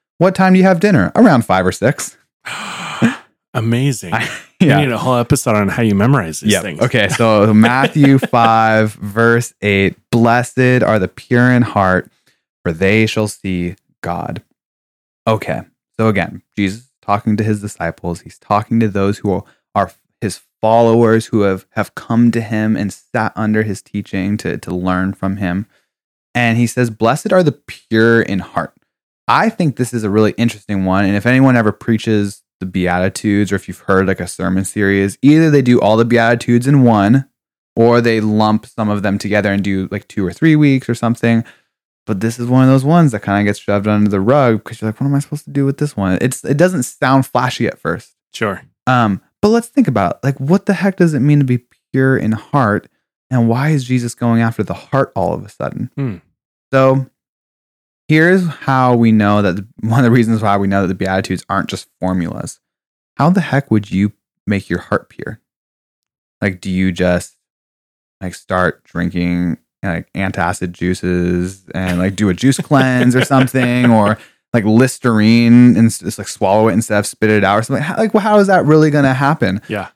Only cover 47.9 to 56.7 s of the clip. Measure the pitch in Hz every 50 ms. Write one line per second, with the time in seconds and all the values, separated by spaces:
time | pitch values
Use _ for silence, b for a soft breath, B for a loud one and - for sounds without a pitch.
47.9 | 85 - - _ _ _ _ _ _ - 117 104 95 90 - _ _ _ _ -
48.9 | 131 123 117 107 98 90 - _ _ _ - 208 226 233 233 - _ 285 233 156
49.9 | 120 107 98 85 - - - 135 139 - 135 139 180 196 - - 196 170 185 202
50.9 | 185 - 175 165 156 - 127 147 147 147 139 127 123 120 - _ _ _ _ _
51.9 | - 135 131 135 131 - - 107 110 110 - - - 143 127 104 104 98 - -
52.9 | _ _ _ _ _ _ _ _ 131 123 117 117 117 123 139 151 156 143 123 123
53.9 | 127 127 120 117 - - 120 117 117 113 117 113 113 - 104 - 127 - - -
54.9 | - 135 135 - _ - 90 85 80 87 98 107 - _ - 65 - - 117 120
55.9 | - - 139 123 98 85 - _ _ _ _ _ _ _ _ _